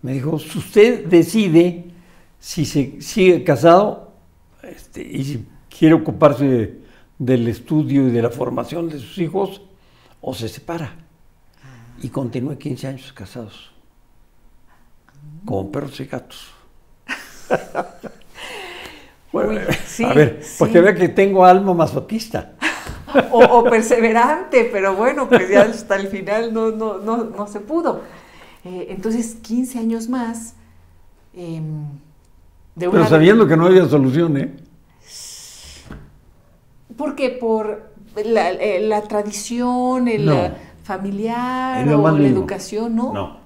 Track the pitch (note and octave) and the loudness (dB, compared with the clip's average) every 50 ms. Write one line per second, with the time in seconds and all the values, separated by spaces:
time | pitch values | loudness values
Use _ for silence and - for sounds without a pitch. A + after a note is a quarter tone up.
0 | - A#2 C3 C3+ B2 D3+ E3 D3+ - - - G3 - - - A3 G#3 A#3 B3 - | -6 -6 -6 -4 -4 -4 -4 -6 -6 -8 -10 -10 -10 -2 4 4 6 6 4 -2
1 | - D#3+ F3+ E3+ E3 E3+ - A3 G#3+ F#3+ D#3 E3 E3+ F3+ F3 - - - - - | -2 4 4 4 4 4 2 0 2 4 6 4 4 4 0 -6 -14 -18 -20 -20
2 | - _ - - _ _ _ _ - - - - D3+ C#3+ - D3+ C3+ A#2 - - | -20 _ -20 -20 _ _ _ _ -18 -14 -6 -4 -4 -2 0 -2 -2 -2 -6 -16
3 | - - - A3 F#3 F#3 F3 D#3+ - - D3 A#2 B2+ E3+ E3 F3+ G#3 G#3+ - - | -16 -8 0 2 4 6 4 4 4 0 0 4 6 8 8 8 6 2 -2 -8
4 | - - _ _ _ _ _ _ _ _ _ _ - - - - - _ - - | -14 -20 _ _ _ _ _ _ _ _ _ _ -20 -20 -20 -20 -20 _ -18 -16
5 | - - - - C3+ C3+ C#3+ A#2+ G#2+ - - - _ _ - - - D#3+ E3 D#3+ | -16 -12 -8 -8 -6 -6 -6 -10 -10 -12 -20 -20 _ _ -4 4 6 6 6 6
6 | D#3+ - G2+ F#2+ D#3+ D3 C#3 A#2 C#3+ C#3 C3 A#2+ A2 G2 - - - - - _ | 2 -2 -2 4 4 4 4 4 2 2 2 2 0 -2 -6 -14 -20 -20 -20 _
7 | - _ _ _ C#3 A#2+ C3 B2 A#2 A#2 A2+ - - - D#3+ D3+ D3+ B2+ C3+ C#3 | -20 _ _ _ -2 0 2 2 2 0 -4 -6 -6 -2 -2 0 0 2 2 2
8 | C3+ B2+ A#2 A#2+ A2+ A#2 A#2+ - C#3 B2+ B2 B2 A#2 - D3+ E3+ E3+ E3 D3+ C#3+ | 2 2 2 2 0 0 -2 -2 -6 -4 -4 -6 -8 -6 -8 -8 -8 -8 -8 -10
9 | B2 - - G3 F3+ D#3 D#3 F#3+ G3 F#3+ G3 - - - - _ _ _ _ _ | -14 -14 -8 -6 -6 -4 -2 -4 -4 -4 -8 -14 -20 -20 -20 _ _ _ _ _
10 | _ _ _ _ - - C3 G2+ A2+ G#2+ - - - - E3+ E3+ D#3+ A#2 - - | _ _ _ _ -12 -12 -10 -8 -10 -10 -10 -12 -12 -10 -10 -10 -10 -10 -14 -18
11 | - _ _ _ _ _ _ _ _ _ _ _ _ C3 C3 A#2+ - - - - | -20 _ _ _ _ _ _ _ _ _ _ _ _ -20 -20 -20 -20 -20 -20 -14
12 | - B2 - C#3+ C3+ A#2+ A2 C3 A#2+ C3+ C#3+ B2 - D3 C3+ B2 - C3+ C3+ B2+ | -14 -10 -8 -6 -8 -6 -6 -6 -6 -6 -8 -8 -8 -10 -10 -8 -10 -12 -12 -12
13 | - - - - G#2+ F#2+ - B2+ A#2 G#2 - - - - _ _ _ _ _ _ | -16 -20 -20 -20 -20 -18 -16 -16 -16 -16 -18 -20 -20 -20 _ _ _ _ _ _
14 | _ _ _ _ _ _ _ _ _ - _ - _ - _ _ _ _ _ - | _ _ _ _ _ _ _ _ _ -20 _ -20 _ -20 _ _ _ _ _ -20
15 | _ _ _ C#3 D3 D3+ D3+ D#3+ F#3+ G#3 A#2 F#2+ F#2+ G2 G2+ C3+ D3 C#3+ C3+ - | _ _ _ -20 -20 -20 -20 -18 -12 -8 -6 -6 -6 -6 -8 -8 -8 -10 -10 -12
16 | C3+ C3 - B2+ - - - - - - - - _ - _ - _ _ - _ | -12 -10 -10 -12 -12 -14 -20 -20 -20 -20 -20 -20 _ -20 _ -20 _ _ -20 _
17 | _ - - - - - - - - - - - - - - - F3 - - - | _ -14 -14 -14 -14 -20 -20 -20 -6 -4 -4 -4 -4 -8 -10 -10 -10 -10 -12 -18
18 | - - - - - - - - - - - G#4+ F#4+ F#4 F4+ - - - - - | -20 -20 -20 -20 -20 -20 -20 -18 -18 -16 -16 -16 -16 -16 -16 -18 -18 -18 -20 -20
19 | - - _ _ _ - - - - G#3 G#3+ G#3 - - - - - - - - | -20 -20 _ _ _ -8 -6 -4 -4 -2 -4 -4 -4 -6 -6 -6 -8 -12 -6 -6
20 | A3+ B3 - C#3+ D3+ B2 - - - - - - - A3 A2+ F3 E3+ G3 G#3 - | -2 0 4 4 4 4 2 -6 -14 -16 -2 -2 -2 4 4 6 6 6 4 2
21 | F#3 E3 - - G3 G3+ G3 F#3 F3+ F3+ F3+ G3 G3 G3 F#3 E3+ D#3+ - - C#3 | 0 0 2 2 2 2 4 6 6 6 6 4 2 0 2 2 0 0 -2 -6
22 | - - A3 A3 - - - G#2 - - - - - E4 - - - - - - | -8 -6 -8 -8 -8 -6 -8 -8 -10 -10 -14 -8 -8 -8 -6 -8 -12 -14 -14 -14
23 | - - D4 C#4+ - - - A#3 A#3+ - B3 A#3+ A#3 B3 A#3+ A3+ A3+ - B3 A#3 | -14 0 0 0 0 2 6 6 6 8 8 6 6 6 4 2 2 2 2 2
24 | A3+ A3+ A3 A#3 A#3 C4+ D4+ D#4+ F#4 - - B3+ A3+ A#3 A3+ G3+ F#3+ G3 F#3+ F#3 | 2 2 4 4 4 2 2 -2 -4 2 2 2 2 4 0 0 0 0 0 2
25 | A3 B3+ C#4 C#4+ C4+ - B3 A3 F3+ F#3 G3 G3+ G3+ A3 A3+ A3+ - - G3+ G3 | 0 0 0 0 0 4 4 4 4 4 4 4 4 4 2 -8 -4 -4 -2 -2
26 | G3 G3 G3 G3 F#3 F3+ G3+ G#3+ A3+ A#3 A3 A3+ A3 A3 A3 A3 A3 A3 G3+ F#3+ | -2 -6 -8 -8 -6 -4 -4 -2 -2 -4 -4 -2 -2 -2 -2 -4 -6 -6 -6 -6
27 | G3+ G#3+ A3+ A#3 A3+ - F#3 G3 G#3 G3+ - G#3 G3+ - D4+ E4+ E4+ C#4+ G#3 - | -6 -4 -4 -4 -4 -6 -8 -10 -10 -10 -10 -14 -10 -6 -4 -2 -2 -2 -4 -4
28 | - - - - - - - - - - - - _ F3+ F#3 F#3 F3 - F#3+ F#3+ | -8 -16 -20 -20 -20 -20 -20 -20 -20 -20 -20 -20 _ -14 -12 -12 -12 -12 -12 -8
29 | F#3 A3 A3 A#3+ A#3 - - - - - G#3+ B3 C4 B3+ - B3 A3+ A3+ A3+ A3+ | -6 -4 -4 -4 -4 -6 -10 -18 -12 -6 -4 -4 -4 -4 -6 -6 -4 -4 -4 -4
30 | A3+ A3+ B3+ C4 A#3+ A3+ A3+ A3+ - - - - - _ _ - _ _ _ _ | -6 -6 -6 -6 -6 -6 -8 -10 -14 -16 -20 -20 -20 _ _ -20 _ _ _ _
31 | _ - _ _ _ _ _ F3+ F3 E3+ E3 D#3+ D#3 D#3 D#3 D3+ D3+ D3 C#3 C#3 | _ -20 _ _ _ _ _ -16 -12 -12 -10 -10 -8 -10 -10 -10 -12 -12 -14 -16
32 | - _ _ _ _ _ _ - _ _ _ _ - - _ - F3 F3+ F3+ - | -20 _ _ _ _ _ _ -20 _ _ _ _ -20 -20 _ -8 -6 0 2 2
33 | E3 - D#3 D#3 D#3 F3 G#3 A#3 A3 D3 D#3 D#3+ E3 F3+ F#3 F#3 F3+ C#3 C#3 D3+ | 4 4 6 6 6 6 8 6 6 4 4 4 4 6 6 6 6 6 4 2
34 | C3+ C3 B2+ D3+ E3+ E3 D3 C#3 C3+ - - - - - _ _ _ _ _ _ | 2 2 2 2 0 0 0 -2 -2 -4 -8 -14 -20 -20 _ _ _ _ _ _
35 | _ - - - - - - - - - - - - - - - - - - - | _ -20 -20 -20 -20 -20 -20 -20 -20 -20 -20 -20 -20 -20 -20 -20 -20 -20 -20 -20
36 | - - _ - _ _ _ _ _ _ _ _ _ _ _ - _ _ A3+ - | -20 -20 _ -20 _ _ _ _ _ _ _ _ _ _ _ -20 _ _ -12 -8
37 | C#4+ D4 - - C#4 B3 A#3 - A#3+ A3+ A3+ A3 G#3+ G#3+ G#3+ - - - - - | -8 -8 -4 -2 -4 -4 -4 -4 -2 -2 -2 0 -2 -4 -6 -8 -12 -20 -20 -20
38 | - - - G#3+ G#3+ A3+ A#3 G#3+ F3 F3 F#3 F3+ F#3 G#3+ G3 F3+ G#3+ G#3+ G#3+ G#3 | -20 -16 -8 -6 -2 0 2 2 2 0 -2 -2 -2 -2 -2 0 0 0 -2 -2
39 | G#3 G#3+ A3 G#3 G#3 G#3 G#3 - - - A#3+ A#3+ B3 B3 B3 B3 B3 B3+ B3+ B3+ | -4 -4 -4 -4 -4 -4 -8 -10 -10 -8 -6 -4 -2 -2 -2 0 0 0 0 0
40 | B3 A#3+ A3+ F#3+ D3 D#3 D3+ C3 C3 - - - - - - - - - G3+ F#3 | 0 0 0 2 2 2 2 2 0 -2 -6 -10 -18 -20 -20 -20 -12 -10 -8 -6
41 | G3 G3 G3+ G3 G#3+ A3+ A#3 A#3+ B3 B3+ - - - - - - B2+ C#3+ D3+ D3 | -6 -6 -6 -4 -4 -4 -4 -4 -4 -4 -4 -4 -4 -4 -4 -2 0 2 2 4
42 | D3 D#3 D#3+ D3 D3 C3+ B2 G2 F2 - G2+ F2+ - - - G#3 A3+ A#3 A3+ A3+ | 4 4 4 4 4 4 2 2 -2 -4 -6 -10 -10 -8 -6 -6 -4 -2 -2 -2
43 | A#3+ C4+ - G2+ F#2+ E2+ - - - | -2 -4 -6 -8 -10 -10 -12 -18 -20